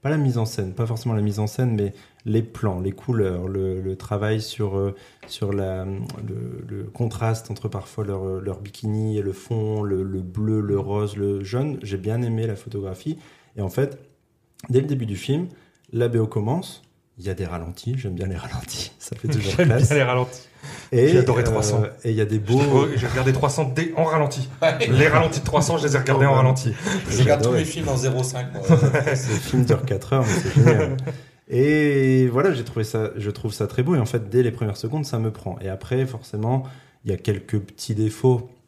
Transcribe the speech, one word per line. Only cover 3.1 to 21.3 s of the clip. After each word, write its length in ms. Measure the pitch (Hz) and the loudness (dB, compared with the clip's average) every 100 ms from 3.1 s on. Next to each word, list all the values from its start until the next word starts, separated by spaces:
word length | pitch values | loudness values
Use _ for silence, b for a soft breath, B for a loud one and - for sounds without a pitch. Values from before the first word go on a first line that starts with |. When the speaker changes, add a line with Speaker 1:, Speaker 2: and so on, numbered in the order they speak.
| 120 98 90 92 | 0 0 0 -4
Speaker 1:
le, 320 | 98 95 95 | -2 -2 -4
le 160 | 95 95 | -6 -8
travail 440 | - 104 107 110 | -4 -2 0 -2
sur, 360 | 110 - 104 98 | -4 -6 -4 -2
euh, 160 | 98 98 B B - | -4 -6 B B -18
sur 260 | - 101 | -8 -4
la, 320 | 101 95 92 | -2 -4 -6
le, 800 | 95 98 113 - 107 113 120 120 113 | -6 -8 -8 -10 -10 -10 -10 -12 -12
le 160 | 104 | -12
contraste 680 | 107 - 117 - 113 113 - | -12 -6 -6 -2 -2 -2 -6
entre 180 | 107 110 | -10 -8
parfois 360 | 101 - - | -8 -10 -8
leur, 200 | 101 98 95 92 | -6 -4 -4 -6
leur 200 | 95 90 | -6 -10
bikini 580 | 101 - 107 107 110 107 | -12 -10 -6 -4 -2 -2
et 40 | |
le 100 | 98 | -4
fond, 500 | 95 - 117 107 107 | -6 -6 -4 -2 -2
le, 200 | 104 95 | -2 -2
le 160 | 95 95 | -2 -6
bleu, 400 | 90 92 107 110 | -8 -4 0 0
le 180 | 104 101 | 0 -2
rose, 380 | 95 101 104 101 | 0 -2 -2 -2
le 260 | 101 101 | -2 -2
jaune. 360 | 98 120 147 135 | -4 -4 -2 -4
J'ai 140 | 104 95 | -6 -6
bien 260 | 95 117 | -4 -2
aimé 240 | 120 113 113 | -2 -2 -2
la 80 | |
photographie. 640 | 101 - 101 98 92 147 156 B B B - | -6 -8 -8 -8 -8 -8 -10 B B B -6
Et 60 | |
en 60 | 98 | -4
fait, 280 | 110 139 - - _ _ _ _ _ - | -2 -4 -4 -20 _ _ _ _ _ 0
dès 100 | 123 | 0
le 60 | 151 | 2
début 200 | 135 110 | -4 -4
du 100 | 95 | -6
film, 320 | - 143 180 b b b _ | -2 -4 -4 b b b _
la 140 | 117 120 | -2 0
B 100 | 117 | 2
O 100 | 110 | 0
commence. 540 | - 104 160 185 - _ _ _ - | -2 -2 -2 -4 -14 _ _ _ -14
Il 40 | 92 | -8
y 40 | |
a 40 | |
des 120 | 92 90 | -6 -6
ralentis, 480 | 85 82 90 - 131 | -6 -8 -10 -6 -6
j'aime 160 | 107 | -6
bien 140 | 90 98 | -6 -6
les 80 | 90 | -6
ralentis, 560 | - - - - - - | -8 -10 -10 -10 -12 -14
ça 160 | - - | -14 -8
fait 100 | 117 | -2
toujours 260 | 135 98 | -2 -2
Speaker 2:
<laughs> 40 | - | 2
J'aime 100 | 170 | 4
Speaker 1:
classe. 220 | 120 147 | 6 6
Speaker 2:
bien 80 | 151 | 4
les 60 | |
ralentis. 380 | 123 127 127 - B B B B B | 4 2 0 -6 B B B B B
Speaker 1:
Et, 160 | 123 139 | 4 6
Speaker 2:
J'ai 100 | 175 | 8
adoré 240 | 131 | 6